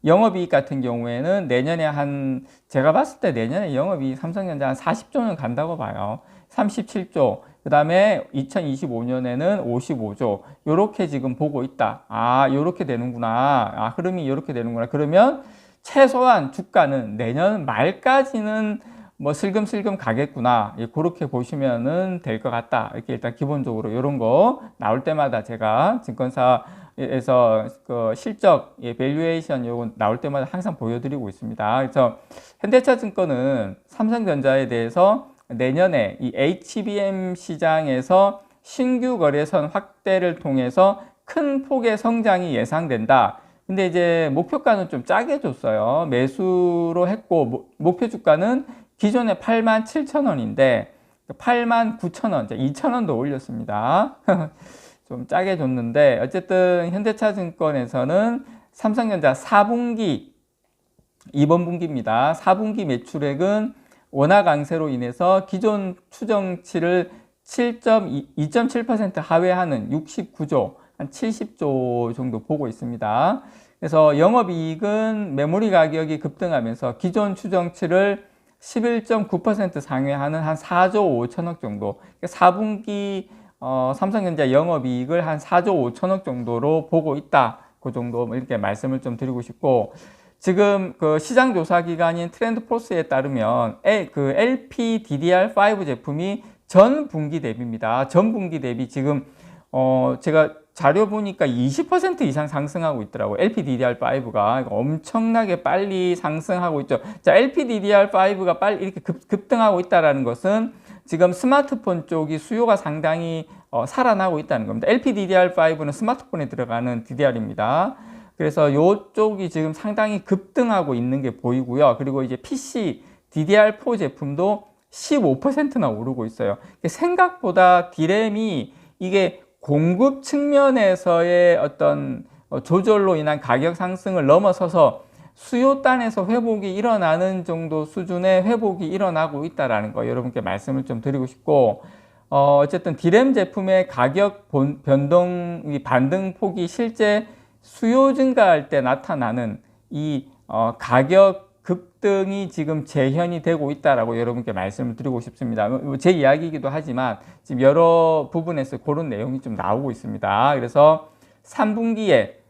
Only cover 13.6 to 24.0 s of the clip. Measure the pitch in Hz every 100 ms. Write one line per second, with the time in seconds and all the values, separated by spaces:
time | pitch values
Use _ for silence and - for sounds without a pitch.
13.6 | 104 - 110 117 175 185 143 135 - 127
14.6 | 117 117 117 143 147 175 247 294 - -
15.6 | _ _ - 269 269 262 254 220 135 -
16.6 | 180 202 147 139 110 107 117 131 185 214
17.6 | 135 110 151 190 262 269 269 269 214 214
18.6 | 214 208 - - - _ 143 151 196 202
19.6 | 208 208 208 190 - 113 143 - 120 120
20.6 | 101 - 113 - 165 170 143 127 120 147
21.6 | 135 117 127 170 190 180 151 110 127 120
22.6 | 117 120 110 117 113 120 120 120 139 147
23.6 | 131 110 107 113